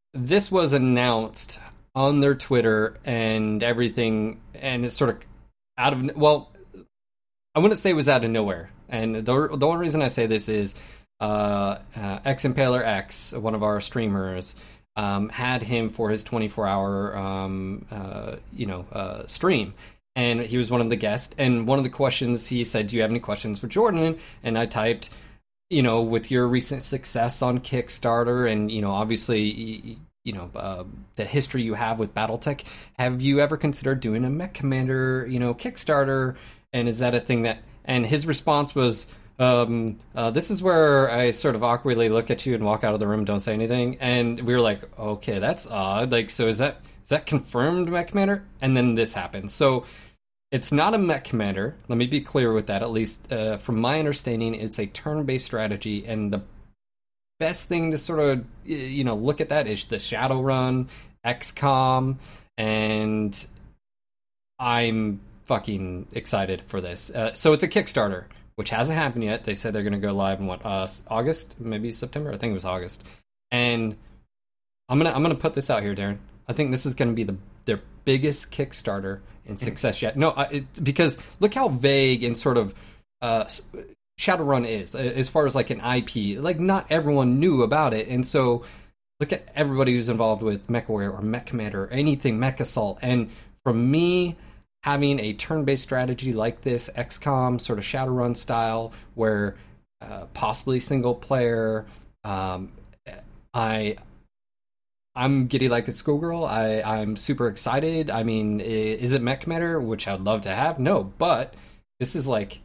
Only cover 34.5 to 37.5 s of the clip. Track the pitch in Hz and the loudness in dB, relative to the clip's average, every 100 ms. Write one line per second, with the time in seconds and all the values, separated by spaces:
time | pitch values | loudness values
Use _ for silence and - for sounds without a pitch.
34.5 | - 139 131 131 131 131 131 123 123 123 | -4 -2 0 0 0 0 -2 -2 -2 0
35.5 | 120 247 247 - 147 135 135 131 131 - | -2 -6 -8 0 2 4 2 0 -4 -14
36.5 | - _ 127 120 110 104 120 - 120 113 | -20 _ 0 0 2 2 2 2 2 2